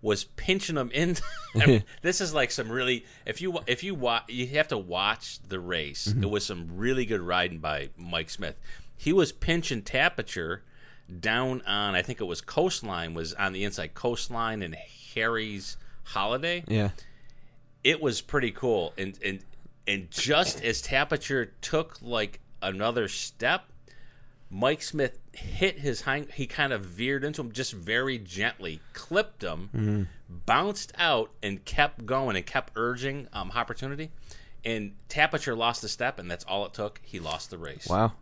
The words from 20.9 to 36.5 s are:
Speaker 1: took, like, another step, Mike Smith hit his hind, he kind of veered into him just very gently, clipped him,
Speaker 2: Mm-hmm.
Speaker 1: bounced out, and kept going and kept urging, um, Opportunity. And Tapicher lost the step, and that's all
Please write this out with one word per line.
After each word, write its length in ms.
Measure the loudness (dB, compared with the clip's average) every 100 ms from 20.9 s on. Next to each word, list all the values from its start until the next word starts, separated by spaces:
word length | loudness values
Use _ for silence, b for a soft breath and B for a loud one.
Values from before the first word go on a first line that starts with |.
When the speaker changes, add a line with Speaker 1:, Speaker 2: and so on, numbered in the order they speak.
| 2 4 0 0 0 0 -6
Speaker 1:
took, 360 | 0 0 0 -8
like, 380 | -2 0 0 -4 -12 -6
another 460 | -4 2 2 2 0
step, 560 | -2 -6 -2 0 0 -2 -20 -18 b b b b b -12
Mike 320 | 2 2 2
Smith 360 | -2 0 0 0 -12
hit 480 | -10 -4 2 2 2
his 220 | -2 0
hind, 280 | 0 -2 -2
he 120 | -4 -4
kind 260 | 2 2
of 100 | 2
veered 420 | -2 -2 0 0
into 160 | 0 -4
him 100 | -6
just 200 | -4 -6
very 460 | -6 0 2 2 -2
gently, 600 | -6 -2 -2 -2 -6 -8 -12
clipped 500 | -14 0 2 2 -2
him, 260 | -4 -4 -4
Speaker 2:
Mm-hmm. 280 | 0 2 2 0 B -14 -6 4
Speaker 1:
bounced 460 | 4 4 -2 -8 2
out, 340 | 4 4 2 -2
and 220 | -4 -4
kept 420 | -2 4 4 4 0
going 300 | 0 2 0
and 100 | 0
kept 260 | -2 -2 -2
urging, 520 | 0 0 -4 -4 -8
um, 180 | -8 -4
Opportunity. 560 | -2 -2 -2 -6 -6 -8 -10 b b b b
And 300 | -2 -2 -2 -8 -6
Tapicher 460 | 4 4 4 -2 2
lost 260 | 2 0
the 60 | -4
step, 300 | -2 -2 -2
and 120 | -6
that's 140 | -8
all 200 | -2